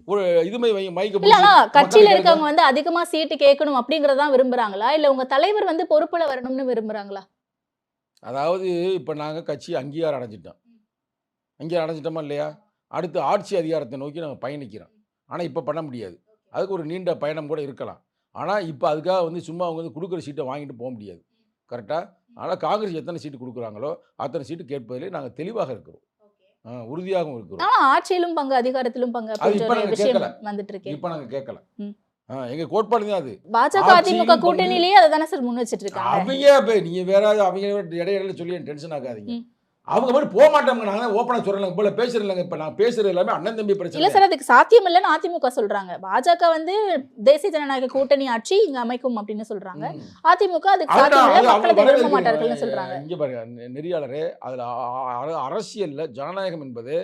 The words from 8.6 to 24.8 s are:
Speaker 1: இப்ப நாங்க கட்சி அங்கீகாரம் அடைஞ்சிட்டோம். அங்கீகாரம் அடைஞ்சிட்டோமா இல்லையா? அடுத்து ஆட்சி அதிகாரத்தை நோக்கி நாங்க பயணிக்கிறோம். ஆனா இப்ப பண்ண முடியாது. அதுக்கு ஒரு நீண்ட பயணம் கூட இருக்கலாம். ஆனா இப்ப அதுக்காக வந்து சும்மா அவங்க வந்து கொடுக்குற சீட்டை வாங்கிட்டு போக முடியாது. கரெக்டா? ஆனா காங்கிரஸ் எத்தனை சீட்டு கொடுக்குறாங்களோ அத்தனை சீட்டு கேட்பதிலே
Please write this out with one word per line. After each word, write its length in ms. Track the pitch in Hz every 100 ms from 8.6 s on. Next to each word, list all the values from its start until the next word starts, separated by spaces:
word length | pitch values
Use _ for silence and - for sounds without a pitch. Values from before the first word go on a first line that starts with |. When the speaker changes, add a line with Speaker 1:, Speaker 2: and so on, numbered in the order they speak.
| 185 175 180
Speaker 1:
இப்ப 200 | 190 123
நாங்க 300 | 151 151 156
கட்சி 320 | 165 147 - 165
அங்கீகாரம் 460 | 143 147 160 139
அடைஞ்சிட்டோம். 360 | 120 104 85 - _ _ _ _ _ _ _ _ _ -
அங்கீகாரம் 300 | 151 170 160
அடைஞ்சிட்டோமா 320 | 160 151 160
இல்லையா? 260 | 147 143 151 151 _ _ _
அடுத்து 320 | 143 170 170
ஆட்சி 360 | 151 202 - 190
அதிகாரத்தை 440 | 160 156 135 131
நோக்கி 200 | 143 151
நாங்க 300 | 156 127 127
பயணிக்கிறோம். 420 | 147 127 101 - _ _ _ _
ஆனா 160 | 143
இப்ப 180 | 175 135
பண்ண 200 | 131 151
முடியாது. 420 | 156 120 98 85 _ _ _
அதுக்கு 240 | 120 190
ஒரு 120 | 190 151
நீண்ட 300 | 180 175 135
பயணம் 320 | 143 156 147
கூட 140 | 156
இருக்கலாம். 400 | 139 123 117 85 _ _ _
ஆனா 280 | - 151 208
இப்ப 360 | 170 135 170 151
அதுக்காக 280 | 160 185
வந்து 180 | 170 170
சும்மா 240 | 156 170 175
அவங்க 160 | 160
வந்து 140 | 165 127
கொடுக்குற 240 | 185 170
சீட்டை 260 | 147 147 131
வாங்கிட்டு 320 | 143 139 120
போக 140 | 123
முடியாது. 300 | 120 104 85 _ _ _ _ _
கரெக்டா? 280 | 120 104 156 202 _ _ -
ஆனா 180 | 139 180
காங்கிரஸ் 380 | 156 208 208
எத்தனை 260 | 160 139 170
சீட்டு 180 | 147 139
கொடுக்குறாங்களோ 580 | 123 120 117 104 139 170 _ -
அத்தனை 320 | 143 160 131
சீட்டு 160 | 165
கேட்பதிலே 460 | 139 139